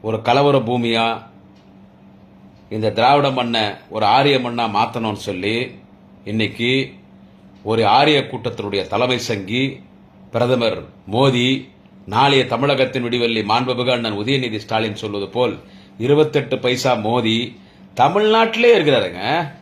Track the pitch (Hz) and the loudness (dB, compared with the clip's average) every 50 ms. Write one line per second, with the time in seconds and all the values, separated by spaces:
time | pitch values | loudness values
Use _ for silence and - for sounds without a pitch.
0 | - 110 110 110 110 120 120 135 143 143 139 135 113 110 123 123 117 117 113 113 | -4 -4 -4 -4 0 2 2 4 4 4 2 2 0 0 -2 -2 -2 0 0 0
1 | 113 113 113 - - - - - - - - - - - - - - - - - | 0 -2 -2 -6 -10 -18 -20 -20 -20 -20 -20 -20 -20 -20 -20 -20 -20 -20 -20 -20
2 | - - - - - - - - - - - - - - 107 110 107 107 92 101 | -20 -20 -20 -20 -20 -20 -20 -20 -20 -20 -20 -20 -16 -10 -8 -4 -4 -2 0 2
3 | 117 127 143 147 139 139 131 127 123 120 117 113 107 104 95 - - - 85 110 | 4 4 4 4 4 2 0 -2 -4 -2 -2 -2 -2 -4 -6 -10 -16 -10 -4 -2
4 | 107 101 113 131 139 147 139 131 123 120 120 120 117 110 101 101 113 120 - 117 | 2 4 4 4 4 4 2 0 0 -2 -4 -4 -4 -2 0 0 0 0 -2 -6
5 | 113 110 104 104 - - 98 92 92 104 113 117 127 - - - - - - - | -4 -4 -4 -6 -6 -8 -6 -4 -4 -4 -2 -2 -4 -6 -10 -20 -20 -20 -20 -20
6 | - - - - - 107 107 110 110 104 107 - 113 120 131 135 147 143 - - | -20 -20 -20 -18 -12 -6 -4 -2 -2 -2 -2 -2 -2 0 0 0 -2 -4 -10 -20
7 | - - - - - - _ - - - - - - 104 110 113 110 101 107 135 | -20 -20 -20 -20 -20 -20 _ -20 -20 -20 -20 -12 -6 -2 0 2 4 4 6 6
8 | 147 156 151 139 131 135 - 120 - 120 - - 104 104 101 98 92 - 101 104 | 6 4 4 2 0 -4 -10 -8 -8 -8 -8 -6 -6 -4 -2 -4 -4 -2 -2 -2
9 | 120 127 127 120 - - 117 101 95 92 110 123 135 135 - - - - - - | 0 0 0 -2 -2 -4 -6 -6 -4 -4 -2 -2 -2 -2 -4 -10 -18 -20 -20 -20
10 | - - _ - - - - 117 120 120 127 120 117 110 - - 73 - - - | -20 -20 _ -20 -20 -6 -2 0 2 2 2 2 2 0 -2 -4 -10 -16 -20 -20
11 | _ 95 98 117 135 139 127 123 123 127 135 131 131 - - _ _ - - - | _ -4 0 2 2 4 4 2 0 0 0 -2 -6 -14 -20 _ _ -20 -20 -20
12 | - - 101 113 135 143 143 135 123 - - 113 135 143 139 131 131 123 - 131 | -14 -4 0 2 4 4 4 2 2 2 -2 -2 0 0 2 2 0 0 0 -4
13 | 120 120 117 123 120 117 113 110 104 101 107 120 127 123 127 120 123 123 127 120 | -4 -2 -2 0 0 0 0 -2 0 0 0 0 0 -2 -2 -2 0 -2 -2 -2
14 | 117 113 104 101 107 120 139 135 127 120 110 104 107 - 113 110 113 110 104 - | -2 -4 -6 -4 -2 -2 -2 -2 -2 -4 -6 -8 -6 -4 -2 -2 -2 -2 -6 -8
15 | - 107 104 101 98 90 - 117 123 113 - - - - - - - - - - | -8 -8 -6 -6 -8 -6 -2 -2 -2 -2 -2 -6 -14 -20 -20 -20 -20 -20 -12 -6
16 | 110 127 143 147 156 151 - 147 131 - 131 - - 127 127 127 - 135 123 110 | 0 2 4 4 4 2 2 -2 -2 -2 -6 -4 -2 -2 -2 0 0 0 0 0
17 | 104 110 117 123 113 113 110 113 123 117 - - - - _ - - - - - | 0 -2 0 0 0 0 0 0 -2 -6 -10 -20 -20 -20 _ -20 -20 -18 0 2
18 | 123 147 175 208 214 214 220 226 226 220 226 220 240 240 233 196 160 147 135 117 | 2 2 4 2 2 4 4 4 2 2 0 2 4 6 6 6 6 4 2 2
19 | 101 90 87 87 95 117 147 170 170 143 - - | 0 -2 -6 -6 -4 -2 -2 -2 -2 -6 -10 -18